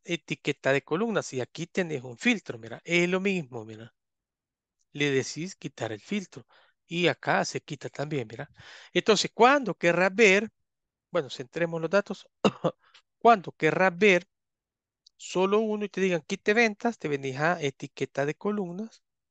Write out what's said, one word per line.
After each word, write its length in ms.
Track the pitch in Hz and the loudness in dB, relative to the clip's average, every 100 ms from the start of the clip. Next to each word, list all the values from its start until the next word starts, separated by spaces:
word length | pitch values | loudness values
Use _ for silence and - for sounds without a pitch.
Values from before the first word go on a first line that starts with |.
etiqueta 680 | - 170 - 151 - 143 135 | -8 -8 -6 -6 -4 -2 0
de 100 | 135 | 0
columnas. 500 | - 160 233 185 - | 0 -2 -2 -2 -4
Y 80 | 131 | -6
aquí 260 | 120 - 165 | -8 -10 -8
tenés 360 | - 175 147 | -4 -4 -6
un 140 | 127 117 | -10 -4
filtro, 400 | 240 214 - 117 | -2 -2 -4 -14
mira. 220 | 113 123 | -14 -16
Es 240 | - 170 175 | -4 0 0
lo 120 | 185 | 0
mismo, 440 | 196 185 131 123 | -2 -4 -6 -12
mira. 300 | 110 110 117 _ _ _ _ _ _ _ _ _ _ | -14 -16 -20 _ _ _ _ _ _ _ _ _ _
Le 180 | - 147 | -4 0
decís 460 | 135 120 147 180 - | 0 -2 -6 -10 -12
quitar 360 | 147 - 113 | -14 -10 -8
el 80 | 107 | -8
filtro. 460 | - 208 180 - - _ _ _ _ | -6 -6 -6 -14 -20 _ _ _ _
Y 220 | 170 170 | 0 0
acá 360 | 127 - 185 | 0 0 0
se 160 | 170 143 | 0 -6
quita 280 | - 147 127 | -10 -12 -12
también, 360 | - 147 151 110 | -10 -6 -6 -8
mira. 200 | 120 143 _ - - - | -10 -14 _ -20 -20 -6
Entonces, 380 | 180 - 202 - | 0 2 2 0
cuando 400 | - 233 285 226 | 4 6 6 0
querrás 400 | 160 170 170 190 | 0 0 2 2
ver, 360 | 190 220 196 220 - _ _ _ _ _ | 4 6 6 2 -8 _ _ _ _ _
bueno, 200 | 170 131 | -4 -4
centremos 500 | - 127 165 170 165 | -8 -12 -4 -4 -4
los 100 | 160 | -2
datos. 380 | 196 - 202 - _ | 0 0 -6 -14 _
<coughs> 320 | - - - - _ _ _ _ | 0 2 -2 -6 _ _ _ _
Cuando 340 | 226 220 156 | 6 6 2
querrás 440 | - 156 - 185 175 | -2 0 2 2 4
ver 320 | 214 180 - _ _ _ _ _ _ _ _ _ | 4 4 2 _ _ _ _ _ _ _ _ _
solo 440 | - 180 190 208 | -8 -2 2 2
uno 240 | 220 208 | 0 -4
y 40 | 202 | -6
te 120 | - | -2
digan 220 | 190 175 - | 0 0 -4
quite 280 | 196 - | -4 0
ventas, 440 | 214 233 202 233 220 | 2 2 0 -4 -4
te 100 | 156 | -4
venís 300 | 143 135 131 | -4 -4 -2
a 220 | 156 175 | -2 0
etiqueta 640 | 147 - 147 - 139 - 143 | -4 -6 -12 -8 -6 -2 -4
de 80 | 151 | -4
columnas 640 | 208 208 180 175 220 - _ _ _ | -6 -6 -6 -10 -12 -16 _ _ _